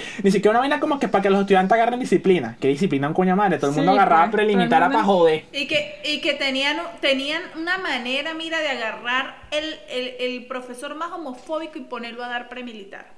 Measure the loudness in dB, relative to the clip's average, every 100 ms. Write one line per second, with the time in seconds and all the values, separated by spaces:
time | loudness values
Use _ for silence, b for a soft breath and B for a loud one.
0 | B B 2 4 4 4 2 0 0 0
1 | 0 2 2 2 4 4 4 4 2 0
2 | 0 2 4 2 0 -2 0 2 0 0
3 | 0 2 2 4 2 2 0 2 4 4
4 | 6 6 4 2 2 2 4 4 4 2
5 | 4 6 6 4 -2 -8 -2 -2 -2 -8
6 | -6 -2 -2 -2 -2 0 -2 -2 -6 -4
7 | 0 0 -2 -6 -8 -8 -4 -4 -2 -4
8 | -4 -4 -4 -8 -6 -4 -4 -4 -6 -6
9 | -4 -4 -4 -12 -6 -6 -6 -10 -10 -8
10 | -8 -6 -6 -6 -10 -10 -10 -12 -12 -8
11 | -10 -10 -12 -14 -8 -6 -6 -12 -12 -10
12 | -10 -10 -8 -8 -8 -12 -12 -14 -16 -18
13 | -20